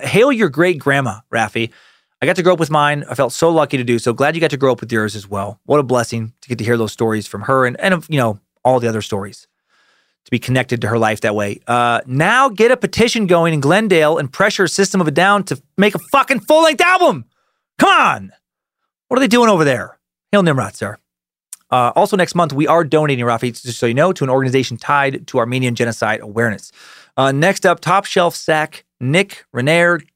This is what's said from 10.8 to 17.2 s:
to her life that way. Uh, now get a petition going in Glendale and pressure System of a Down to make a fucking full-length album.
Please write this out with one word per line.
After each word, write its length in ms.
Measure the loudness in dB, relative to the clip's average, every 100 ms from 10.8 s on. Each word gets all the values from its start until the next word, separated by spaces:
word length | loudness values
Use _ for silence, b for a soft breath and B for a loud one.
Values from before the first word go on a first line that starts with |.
to 60 | -2
her 100 | 0
life 240 | 0 0
that 120 | -2
way. 260 | -2 -4 -8 -2
Uh, 340 | 0 0 -2 -2
now 420 | -2 2 2 0
get 220 | 2 2
a 60 | 2
petition 500 | -2 0 0 0 2
going 280 | 2 2
in 60 | 0
Glendale 580 | 2 2 2 2 2 0
and 140 | -4
pressure 340 | 0 0 0 -2
System 340 | 0 0 0
of 80 | 0
a 20 |
Down 320 | 2 2 2
to 160 | -2 -8 _ 0
make 180 | 0
a 40 | 0
fucking 420 | -2 0 0 -2
full-length 400 | 2 4 4 2
album. 440 | 2 4 2 0